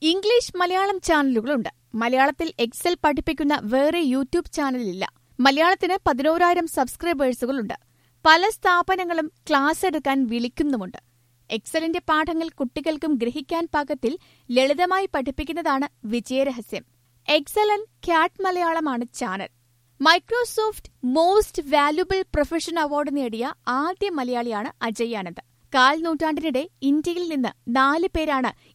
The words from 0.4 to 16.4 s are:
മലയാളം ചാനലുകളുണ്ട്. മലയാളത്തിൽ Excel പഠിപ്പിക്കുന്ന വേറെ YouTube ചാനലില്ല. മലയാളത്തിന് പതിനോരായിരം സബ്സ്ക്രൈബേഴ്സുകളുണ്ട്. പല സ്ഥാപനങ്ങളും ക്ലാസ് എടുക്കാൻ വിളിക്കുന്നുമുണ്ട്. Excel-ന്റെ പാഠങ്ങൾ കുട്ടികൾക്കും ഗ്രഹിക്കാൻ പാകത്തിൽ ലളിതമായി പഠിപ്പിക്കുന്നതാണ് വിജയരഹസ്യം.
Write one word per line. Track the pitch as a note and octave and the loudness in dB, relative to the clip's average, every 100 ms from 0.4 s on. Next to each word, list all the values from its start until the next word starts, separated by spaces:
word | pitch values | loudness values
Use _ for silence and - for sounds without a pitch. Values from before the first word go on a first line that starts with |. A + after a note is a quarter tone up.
| - F4+ | 2 -2
മലയാളം | F4+ F#4 G4 G4 | 0 0 0 -2
ചാനലുകളുണ്ട്. | - D#4 C#4 A#3+ A3+ C#4+ G#3+ - _ | 2 2 4 0 0 -2 -4 -10 _
മലയാളത്തിൽ | A3 A#3 B3+ C#4 D4 E4 - | -4 0 2 2 2 -6 -4
Excel | A#3+ - F4 F4 | -4 -2 -2 0
പഠിപ്പിക്കുന്ന | D4+ D4 - D#4 D4 D4 | 0 0 -2 -2 0 0
വേറെ | G#3 C4 C#4+ F4 | 0 2 2 2
YouTube | D4+ C4 C4+ E4+ D#4+ | 0 0 0 -2 -4
ചാനലില്ല. | - C#4 B3+ A3 F3+ F#3+ _ _ - | -4 -4 -2 -6 -6 -8 _ _ 2
മലയാളത്തിന് | C4 C#4 E4+ F#4+ F4 F#4+ | 4 4 4 2 0 0
പതിനോരായിരം | - C4 D4 E4 F4 F4+ E4 | 0 2 2 4 4 4 0
സബ്സ്ക്രൈബേഴ്സുകളുണ്ട്. | - B3+ - E4+ C#4+ C4 A#3+ A#3+ C4+ G#3 - _ _ _ _ | -2 -2 -2 -4 0 0 0 -4 -4 -6 -8 _ _ _ _
പല | D#4+ D#4+ G4 | 6 6 4
സ്ഥാപനങ്ങളും | - F#4+ F4 F4 F#4+ F4+ E4 D#4 _ | 0 2 2 2 -2 -2 -2 -4 _
ക്ലാസ് | - D4 C#4 D#4+ F#4+ | -2 2 2 0 -2
എടുക്കാൻ | D4+ C#4 C4+ B3 | -2 0 0 0
വിളിക്കുന്നുമുണ്ട്. | A#3 A#3+ - D4 B3+ F#3 - _ _ _ _ - | -2 -4 -4 -2 -2 -6 -14 _ _ _ _ -8
Excel-ന്റെ | A3 - E4 D#4+ E4+ | -8 -4 -4 -2 -4
പാഠങ്ങൾ | - D#4 D#4 D#4+ E4 | 0 0 0 -2 -4
കുട്ടികൾക്കും | - C4 - D4+ D#4 D#4+ | -6 -6 -4 -4 -2 0
ഗ്രഹിക്കാൻ | C#4 A#3 D4 C4+ E4 E4+ | 0 -2 -4 -6 -4 -2
പാകത്തിൽ | D4+ C#4+ D4 A#3 E4+ _ _ - | -4 -4 -4 -4 -6 _ _ -2
ലളിതമായി | B3 C4+ C#4+ F4+ F#4+ G4 | 2 2 2 2 2 0
പഠിപ്പിക്കുന്നതാണ് | D4+ C4 C4 D4 D#4+ D#4+ C4+ C#4+ _ | -2 -4 -6 -6 -4 -2 0 -2 _
വിജയരഹസ്യം. | G#3+ A#3 - C4 | -6 -4 -2 0